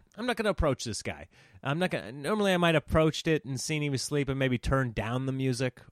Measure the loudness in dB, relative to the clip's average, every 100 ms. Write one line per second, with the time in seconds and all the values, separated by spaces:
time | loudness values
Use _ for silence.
0 | _ -8 -4 -2 0 0 0 0 -4 -8
1 | -8 -10 -12 _ -20 -10 -4 0 0 -2
2 | -8 -8 -4 0 2 4 4 4 4 4
3 | 4 2 0 0 0 -6 -2 -2 0 0
4 | 0 -2 0 0 0 0 2 0 0 -2
5 | -2 -2 -2 -2 0 0 -2 -6 -16